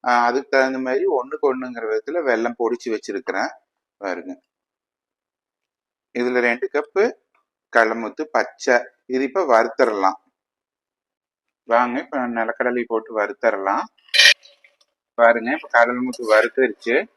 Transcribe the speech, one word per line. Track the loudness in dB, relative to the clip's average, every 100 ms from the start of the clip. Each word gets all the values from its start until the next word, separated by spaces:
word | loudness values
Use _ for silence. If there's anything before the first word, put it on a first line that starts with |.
ஆஹ், | 2 2
அதுக்கு | 2 -2 0
தகுந்த | 2 2 -2
மாதிரி | -2 -2 0
ஒண்ணுக்கு | -2 -4 -2 -2
ஒண்ணுங்கிற | -2 -8 -8 -4
விதத்துல | -4 -4 -4
வெல்லம் | 0 0 -2 -2
பொடிச்சு | -4 -4 -6
வச்சிருக்கிறேன். | -8 -6 -8 -6 -4 -6 -8 _ _ _ _
பாருங்க, | -8 -8 -10 -18 _ _ _ _ _ _ _ _ _ _ _ _ _ _ _ _ _
இதுல | -4 0 2
ரெண்டு | 2 0 -2
கப்பு | -4 -2 0 0 -2 _ _ _ _ _
கடலைமுத்து | 2 2 0 -6 -8 -4
பச்சை. | -2 -4 -6 0 0 0 _ -6
இது | -4
இப்ப | -2 -2
வறுத்தரலாம். | 2 2 2 0 0 2 -2 -2 _ _ _ _ _ _ _ _ _ _ _ _ _ _ 2
வாங்க, | 2 2 -2
இப்ப | -6 -6 -4
நிலக்கடலை | -4 -4 -2 -2 -2
போட்டு | -2 -4 -4
வறுத்தரலாம். | -4 -4 0 0 0 -2 -2 -4 _ _ 4 4 4 -6 _ _ _ _ _ _ 4
பாருங்க, | 4 4 -2
இப்ப | -6 0
கடலைமுத்து | 2 4 2 -6 -6 2
வறுத்துருச்சு. | 4 4 0 -2 -2 -2 -2 -2